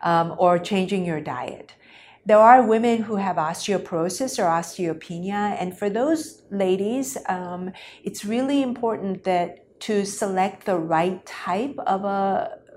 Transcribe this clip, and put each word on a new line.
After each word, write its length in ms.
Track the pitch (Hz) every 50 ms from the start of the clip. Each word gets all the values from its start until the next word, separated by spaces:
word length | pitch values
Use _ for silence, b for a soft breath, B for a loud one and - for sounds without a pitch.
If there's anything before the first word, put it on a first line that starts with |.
um, 320 | - 170 170 165 170 170 -
or 220 | - 185 175 180 175
changing 480 | 175 - 208 190 185 190 202 190 180
your 140 | 170 160 151
diet. 540 | 151 147 131 123 123 - - - - - - B B B B B B B B B _
There 140 | - 214 214
are 260 | 220 226 254 262 240
women 360 | 214 220 226 233 233 233 226
who 140 | 214 220 220
have 200 | 196 196 190 170
osteoporosis 1000 | 165 156 160 170 - - - 196 180 190 - 185 165 165 185 175 - 262 254 254 -
or 80 | 202
osteopenia, 1080 | 170 165 170 170 - - - 180 165 160 160 - - 175 170 180 196 202 208 208 208 - -
and 200 | 180 180 185 -
for 100 | 208 208
those 540 | 196 226 254 302 330 311 302 - - - - -
ladies, 640 | 202 196 196 185 185 190 196 214 240 269 269 - - - - -
um, 420 | 190 180 180 180 180 180 180 190 185 B B B B B
it's 220 | B 202 - - 208
really 360 | 202 226 247 262 269 285 277
important 640 | 269 247 240 - 240 226 214 - 190 196 185 185
that 580 | - 190 180 175 175 170 - - - _ _ _
to 220 | - - 214 202 196
select 640 | 196 - - 226 196 190 185 185 202 196 - -
the 100 | 214 190
right 480 | 170 165 165 165 160 170 185 185 185 -
type 540 | - - - - 185 180 196 247 277 - - -
of 180 | - 190 190 202
a 540 | 202 196 196 196 196 - - - - - - - - -